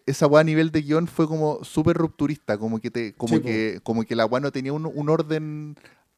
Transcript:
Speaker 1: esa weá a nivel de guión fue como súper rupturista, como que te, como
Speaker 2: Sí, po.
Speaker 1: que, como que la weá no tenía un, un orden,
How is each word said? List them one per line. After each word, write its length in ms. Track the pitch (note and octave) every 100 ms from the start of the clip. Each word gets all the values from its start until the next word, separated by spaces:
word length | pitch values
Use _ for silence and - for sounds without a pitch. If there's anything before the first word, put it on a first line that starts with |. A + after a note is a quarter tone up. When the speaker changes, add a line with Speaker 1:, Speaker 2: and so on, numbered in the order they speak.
| -
Speaker 1:
esa 180 | C3+ D3+
weá 140 | D3+
a 20 |
nivel 280 | D#3+ D#3 D#3+
de 100 | D#3
guión 260 | C#3+ D3+ E3+
fue 200 | - D#3
como 360 | D#3+ D3+ -
súper 320 | - - D#3 E3
rupturista, 640 | D#3+ - D3 D3 - G#2
como 220 | A2 A2+
que 100 | A#2+
te, 240 | A#2+ A2
como 220 | - A#2 A2+
Speaker 2:
Sí, 40 |
po. 60 | A#2+
Speaker 1:
que, 320 | A2 A2 F2+
como 200 | - A2+
que 120 | A2+ A#2
la 100 | A2
weá 160 | B2+
no 100 | C#3+
tenía 220 | C3+ C3
un, 120 | D3+ D#3+
un 220 | C3+ D3
orden, 680 | D#3+ D#3 D#3 D3+ D3+ D3+ D3 - _ _